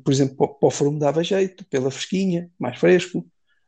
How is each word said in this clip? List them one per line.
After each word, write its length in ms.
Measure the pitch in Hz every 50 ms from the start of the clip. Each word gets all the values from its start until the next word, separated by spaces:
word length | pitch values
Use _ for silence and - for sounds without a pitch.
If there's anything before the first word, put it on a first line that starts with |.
| -
por 80 | -
exemplo, 240 | 139 131 139 135 131 -
para 80 | 156
o, 100 | - -
para 120 | - - 151
o 40 |
Froome 280 | 127 - 147 143 147 151
dava 240 | 147 143 143 160 175
jeito, 420 | 170 196 190 196 190 190 - -
pela 260 | _ - 135 127 135
fresquinha, 580 | 131 - - - - 185 196 190 175 170 175 175 _ _
mais 180 | - 123 120 -
fresco, 480 | - 170 180 180 175 - - 175 175 - _ _ _ _ _ _ _